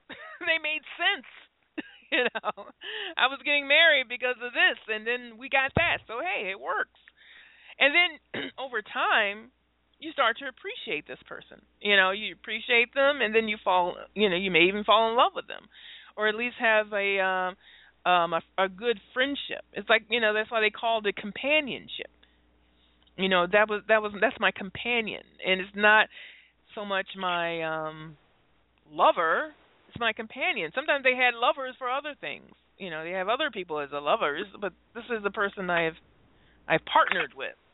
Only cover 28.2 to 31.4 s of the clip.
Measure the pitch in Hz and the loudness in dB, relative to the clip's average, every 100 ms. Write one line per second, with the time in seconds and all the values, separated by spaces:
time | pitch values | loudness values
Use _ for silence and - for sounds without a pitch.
28.2 | _ _ _ _ _ _ _ 101 302 240 | _ _ _ _ _ _ _ 2 4 4
29.2 | 160 202 311 - _ _ _ 220 233 214 | 2 0 -2 -10 _ _ _ -4 -4 -2
30.2 | 220 262 339 262 160 254 311 285 254 254 | -10 -4 -4 -2 -4 -4 -2 2 2 4
31.2 | 247 233 | 2 2